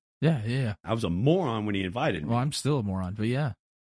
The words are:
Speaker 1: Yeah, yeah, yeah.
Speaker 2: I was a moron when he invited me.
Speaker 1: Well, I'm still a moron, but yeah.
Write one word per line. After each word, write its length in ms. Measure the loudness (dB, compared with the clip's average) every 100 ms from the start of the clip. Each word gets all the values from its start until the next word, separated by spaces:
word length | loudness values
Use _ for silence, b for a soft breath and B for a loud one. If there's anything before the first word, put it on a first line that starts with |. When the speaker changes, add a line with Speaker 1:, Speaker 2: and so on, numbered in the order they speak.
| _ _
Speaker 1:
Yeah, 200 | 0 2
yeah, 140 | 0 -2
yeah. 120 | -2 -4
Speaker 2:
I 120 | -4
was 100 | -2
a 60 | 0
moron 560 | 2 4 4 2 0 0
when 80 |
he 80 | 0
invited 400 | -2 0 0 0
me. 60 | 0
Speaker 1:
Well, 80 | 0
I'm 140 | 0
still 260 | -2 0 0
a 40 |
moron, 320 | 0 -2 -4
but 120 | -2 -2
yeah. 260 | 0 -2 -4 _ _ _